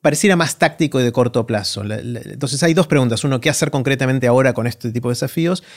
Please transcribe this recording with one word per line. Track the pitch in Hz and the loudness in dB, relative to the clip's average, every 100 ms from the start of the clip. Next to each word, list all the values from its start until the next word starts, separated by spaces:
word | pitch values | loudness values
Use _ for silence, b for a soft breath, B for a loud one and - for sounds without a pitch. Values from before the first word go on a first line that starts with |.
Pareciera | 156 147 208 180 | 0 2 2 2
más | 160 - | 0 0
táctico | 165 156 156 135 | -2 0 -2 0
y | |
de | 120 | 0
corto | 117 120 120 117 | 2 0 0 -2
plazo. | 107 98 - | -4 -4 -8
La, | 101 110 | -8 -8
la, | 120 120 | -8 -10
entonces | - 117 139 139 | -12 -8 -6 0
hay | 170 | 2
dos | 165 175 | 2 4
preguntas. | 147 127 110 | 4 2 0
Uno, | 143 131 | -2 0
¿qué | 156 | 0
hacer | 143 147 | 0 -2
concretamente | 143 131 135 131 131 123 | -2 -2 0 0 0 2
ahora | 123 131 | 4 4
con | 120 117 | 0 -4
este | 117 120 | -4 -6
tipo | 117 123 | -4 -4
de | |
desafíos? | 120 135 - 165 180 B | -4 -4 -2 -2 -2 B